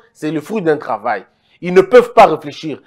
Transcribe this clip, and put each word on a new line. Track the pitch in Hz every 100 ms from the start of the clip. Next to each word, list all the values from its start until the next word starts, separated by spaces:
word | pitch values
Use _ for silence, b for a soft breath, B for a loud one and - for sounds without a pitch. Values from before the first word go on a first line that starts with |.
| b
c'est | _ 156
le | 160
fruit | 143 214
d'un | 160 147
travail. | - 110 117 104 - _ _ _
Ils | 175
ne | 180
peuvent | 185 - -
pas | - 185
réfléchir, | 156 147 - 160 123